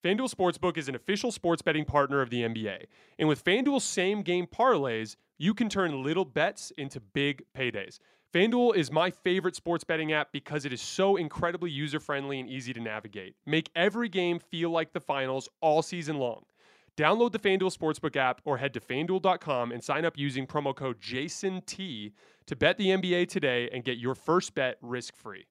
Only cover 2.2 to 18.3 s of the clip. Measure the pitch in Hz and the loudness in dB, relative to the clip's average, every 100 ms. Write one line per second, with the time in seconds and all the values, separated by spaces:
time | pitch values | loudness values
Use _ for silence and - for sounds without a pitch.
2.2 | 127 120 117 113 107 92 82 _ _ - | 0 0 -2 -2 -6 -6 -12 _ _ 0
3.2 | 156 147 - 208 277 277 - - 180 208 | 2 2 2 4 4 2 0 0 0 0
4.2 | 170 180 175 - 254 202 135 113 110 - | 0 -2 -2 2 4 4 2 -2 -4 -10
5.2 | _ _ 156 208 226 190 180 139 135 165 | _ _ 0 2 0 2 0 0 -2 -2
6.2 | 175 123 170 202 - - 139 139 101 151 | 0 0 0 0 -14 -10 -10 -10 -6 -2
7.2 | 143 135 - - 127 107 95 - _ _ | 0 -2 -10 -4 -4 -2 -10 -16 _ _
8.2 | _ 170 214 240 240 214 139 156 180 175 | _ 2 4 4 4 4 2 2 0 0
9.2 | 185 185 180 175 - 170 - 160 156 156 | 0 0 0 -4 -4 -4 -2 -2 0 0
10.2 | 147 143 - 151 135 123 - - 190 196 | 0 -6 -6 -6 -4 -6 -8 0 2 2
11.2 | 156 - 170 170 175 139 147 147 147 143 | 0 -2 -4 -2 -6 -4 -4 -4 -4 -6
12.2 | 139 139 123 131 120 127 113 110 104 101 | -4 -6 -6 -8 -8 -8 -6 -8 -10 -14
13.2 | 92 - - 156 156 165 190 202 240 180 | -14 -16 -2 -2 -2 0 0 2 -2 0
14.2 | 175 175 _ 165 170 165 160 175 - 139 | 0 -2 _ -4 -2 0 -2 -6 -4 -2
15.2 | 131 135 - _ 160 151 156 175 151 151 | 0 -2 -6 _ 2 4 2 -6 -6 -2
16.2 | 123 113 _ _ _ _ _ - 151 214 | -2 -4 _ _ _ _ _ 4 4 6
17.2 | 240 220 202 190 185 - 160 151 156 139 | 4 2 2 2 2 0 -2 0 -2 2
18.2 | 131 | 0